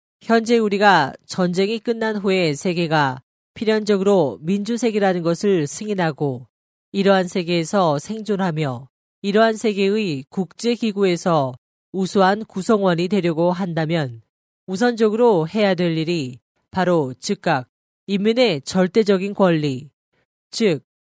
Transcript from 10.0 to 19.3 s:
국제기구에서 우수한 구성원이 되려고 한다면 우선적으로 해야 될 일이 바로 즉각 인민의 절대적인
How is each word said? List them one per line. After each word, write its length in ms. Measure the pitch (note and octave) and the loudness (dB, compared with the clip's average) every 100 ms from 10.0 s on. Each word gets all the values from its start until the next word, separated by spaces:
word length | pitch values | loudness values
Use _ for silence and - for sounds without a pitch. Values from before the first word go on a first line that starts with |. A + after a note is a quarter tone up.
| G3+ C#3 C3+ | -2 -4 -6
국제기구에서 1300 | - F3+ - A#3 A#3+ A3+ G3 G3 E3+ F#3 D#3+ C3 B2+ _ _ _ | -6 -6 -4 -2 -2 -2 0 0 0 0 0 0 -6 _ _ _
우수한 540 | F#3 F#3 G3+ F#3 G#3 | -4 -2 2 2 2
구성원이 640 | A3 F#3+ F3+ G#3+ G3 E3 F3+ | -4 -6 0 2 2 0 0
되려고 440 | G#3 E3+ D#3 F3 | 0 0 0 0
한다면 680 | F3 F#3+ E3 D#3 E3 C3 A2+ - _ _ _ - | 0 -4 -4 -2 -2 -4 -8 -20 _ _ _ -10
우선적으로 840 | F#3+ B3 A3+ A3 A3 A#3+ F3+ D#3+ | -2 0 2 0 4 4 4 0
해야 260 | A3 G3+ | 0 0
될 220 | F3 F3 D#3+ | 2 0 -2
일이 420 | D#3+ F3 B2+ B2+ _ _ _ | -2 -4 -6 -10 _ _ _
바로 440 | F#3+ F3+ E3+ C3 B2+ | -2 2 2 0 -6
즉각 480 | - G3+ F3+ C#3+ B2+ _ _ _ - | -6 -4 -2 -2 -4 _ _ _ -6
인민의 540 | G3 G#3+ A3+ A#3+ D3 | -2 0 2 2 0
절대적인 720 | - F#3+ F#3 - F#3+ F#3+ G3+ | -2 0 2 2 2 0 -2